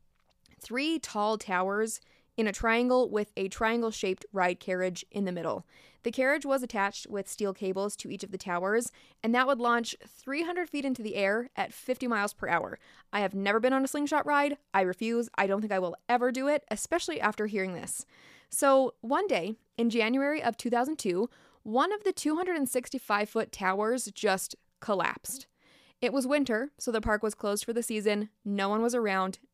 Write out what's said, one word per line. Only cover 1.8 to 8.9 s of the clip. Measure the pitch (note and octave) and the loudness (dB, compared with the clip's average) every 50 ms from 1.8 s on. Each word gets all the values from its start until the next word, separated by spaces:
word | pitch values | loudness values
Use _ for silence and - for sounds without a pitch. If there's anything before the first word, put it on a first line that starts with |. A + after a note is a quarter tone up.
| A3 A3 - - _ _ _ _ _ _ _ | -2 -2 -4 -8 _ _ _ _ _ _ _
in | - A3 | -2 -2
a | G#3 F#3+ | -2 -2
triangle | - - A3+ A3+ A#3+ B3 B3 B3+ B3+ B3 - | 0 0 2 2 4 4 4 4 4 2 2
with | G#3 G#3+ G#3 - - | 0 -2 -2 -2 -4
a | - F#3+ | -4 -4
triangle-shaped | F#3+ - - A3+ A3 A#3 A#3 A3+ A3 A3 - - F#3+ F#3 - - - | -4 -2 0 0 2 2 2 0 -2 -2 -2 -2 -2 -2 -4 -6 -6
ride | - F#3+ F3+ F3+ F3+ - | 0 2 2 2 0 -2
carriage | - F#3+ F#3 F3+ F#3 F#3 F3 - - - | -4 -4 -2 0 0 -2 -2 -4 -10 -8
in | - G3+ G3+ | -4 -2 -2
the | F#3 | -2
middle. | F3 E3+ D#3+ D#3 G#2 G2 - _ _ - - - _ _ - | -2 -4 -2 -4 -4 -4 -6 _ _ -20 -20 -20 _ _ -6
The | A#3 | -4
carriage | A3+ C4+ B3+ C4+ D4 D#4 C#4 | 0 2 2 2 2 2 0
was | C#4 C4+ C#4 B3+ | 0 0 0 -2
attached | A3+ - G3+ G3 G3+ - - - | -2 -2 0 -2 -2 -2 -6 -10
with | - G#3 G3 G3 | -8 -6 -6 -6
steel | - - - G#3 G3 F#3 | -6 -6 -4 -4 -4 -4
cables | - G#3 F#3+ F#3 F#3+ G3+ G#3 - | -2 -4 -4 -2 -2 -2 -4 -6
to | - - - | -8 -10 -10
each | G3 F#3+ G3 | -10 -10 -10
of | F#3+ | -10
the | F#3+ | -12
towers, | F#3 - F#3 F3 F3 F#3 G3 G#3+ A#3+ A#3+ - | -10 -6 -4 -4 -2 0 0 2 0 0 -2